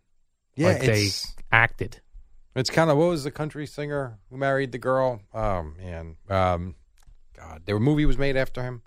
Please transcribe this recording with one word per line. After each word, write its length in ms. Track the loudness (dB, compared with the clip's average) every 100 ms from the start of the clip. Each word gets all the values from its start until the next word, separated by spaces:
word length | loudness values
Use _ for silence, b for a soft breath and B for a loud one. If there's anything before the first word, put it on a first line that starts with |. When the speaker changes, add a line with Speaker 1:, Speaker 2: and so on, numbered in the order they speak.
| _ _ _ _ _ 2
Speaker 1:
Yeah, 120 | 2
Speaker 2:
Like, 80 | 4
they 200 | 4 4
Speaker 1:
it's 280 | 2 -2 -10 -12 2
Speaker 2:
acted. 480 | 4 4 0 -10 -10 _ -20 -20 -20 -8 -4
Speaker 1:
It's 140 | 0
kinda, 240 | 2 4 4
what 120 | 2
was 140 | 0
the 60 | -6
country 360 | -8 -8 -8 -12
singer 520 | -10 -6 -6 -6 -12 -16
who 60 | -4
married 360 | -2 0 -2
the 60 | -4
girl? 420 | 0 2 2 -2 -10
Oh, 300 | -4 -2 -2 -4 -12
man. 380 | -10 -10 -12 -16 -2
Um, 460 | 2 2 0 -4 -12 _ _ -20 -20 -20 -20
God, 260 | -18 -14 -4
their 120 | 2
movie 260 | 2 4 4
was 120 | 4
made 180 | 4 2
after 260 | -2 -4
him. 180 | -8 -10